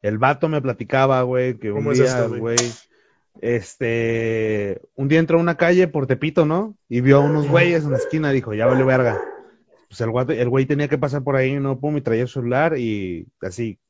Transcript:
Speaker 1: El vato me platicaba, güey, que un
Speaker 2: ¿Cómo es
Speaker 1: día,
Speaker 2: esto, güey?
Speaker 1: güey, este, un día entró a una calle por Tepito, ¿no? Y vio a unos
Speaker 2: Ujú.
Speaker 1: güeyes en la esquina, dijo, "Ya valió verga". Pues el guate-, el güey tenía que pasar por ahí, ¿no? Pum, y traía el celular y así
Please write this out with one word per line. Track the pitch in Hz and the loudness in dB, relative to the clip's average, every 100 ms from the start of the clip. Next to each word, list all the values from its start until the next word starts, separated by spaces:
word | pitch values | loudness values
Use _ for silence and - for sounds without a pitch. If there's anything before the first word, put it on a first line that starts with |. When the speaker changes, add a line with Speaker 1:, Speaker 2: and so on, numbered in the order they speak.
Speaker 1:
El | 104 107 | -4 2
vato | 131 143 160 | 0 2 -2
me | 151 | -2
platicaba, | 127 110 110 135 135 131 | -4 -6 -2 2 2 2
güey, | 127 127 127 113 | 0 0 -2 -4
que | 113 | -6
un | 104 | -4
Speaker 2:
¿Cómo | - | -2
es | 127 | 2
Speaker 1:
día, | 127 127 | 2 2
Speaker 2:
esto, | 120 | -2
güey? | 120 | -4
Speaker 1:
güey, | 113 117 120 117 _ _ _ _ _ - | -2 -2 -2 -8 _ _ _ _ _ -8
este, | 113 120 - - 120 117 113 113 113 113 110 107 101 - - | -2 -2 -4 -6 -4 -2 -2 -2 -2 -2 -2 -2 -4 -8 -12
un | - 139 | -6 2
día | 160 | 2
entró | 160 165 | 4 2
a | |
una | 170 165 | 2 0
calle | 170 180 180 | 2 4 2
por | 147 131 | 0 0
Tepito, | 127 156 160 151 | 0 0 2 2
¿no? | 165 214 208 _ | 0 -4 -12 _
Y | 120 | 0
vio | 131 139 | 6 6
a | |
unos | 143 151 | 6 0
Speaker 2:
Ujú. | 143 | 2
Speaker 1:
güeyes | 170 175 170 | 4 4 2
en | 147 | 0
la | 135 | -2
esquina, | - 156 151 | -2 -2 0
dijo, | 135 113 | -2 -2
"Ya | 107 117 | 0 2
valió | 131 131 | 4 4
verga". | 131 120 110 - - - _ _ _ _ | 4 2 -2 -8 -14 -20 _ _ _ _
Pues | - | -6
el | 113 | -4
guate-, | 120 127 123 | -2 -2 0
el | 123 | 0
güey | 131 135 | 0 0
tenía | 143 147 | -2 0
que | 143 | -2
pasar | 139 143 | -2 -4
por | 135 139 | -2 0
ahí, | 131 143 | 0 0
¿no? | 139 127 | -4 -4
Pum, | 147 147 | -4 -4
y | |
traía | 131 113 | -2 -2
el | 123 | -2
celular | 139 120 123 165 147 | -4 -2 0 0 0
y | 117 104 92 85 - _ | -4 -4 -6 -8 -12 _
así | 95 90 113 95 | -12 -8 -8 -8